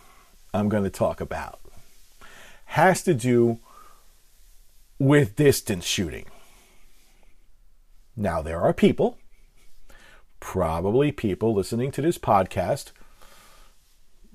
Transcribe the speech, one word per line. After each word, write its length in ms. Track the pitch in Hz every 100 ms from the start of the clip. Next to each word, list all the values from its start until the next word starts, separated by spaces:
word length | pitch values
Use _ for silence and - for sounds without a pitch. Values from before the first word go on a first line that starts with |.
| - - - - -
I'm 160 | 101 104
gonna 220 | 104 98
talk 320 | - 82 -
about 380 | 82 80 - - - - - - - - - - - - -
has 380 | 143 180 180
to 100 | 185
do 460 | 131 123 120 117 117 - - - - - - _ _ - - - - - -
with 380 | 135 147 120 -
distance 500 | 147 - - 90 -
shooting. 400 | - 95 53 - - - - _ - - - - _ - - - - - - _ - - 113
Now, 260 | 98 82
there 200 | 76 82
are 120 | 117
people, 460 | 170 196 - 226 - - - - - - - - - - - - -
probably 720 | - 92 82 82 98 123 147
people 420 | - 104 92 110
listening 380 | 101 92 117 123
to 100 | -
this 160 | 151 -
podcast, 760 | - 101 95 98 90 143 - - - - - - - - - - _ _ - - -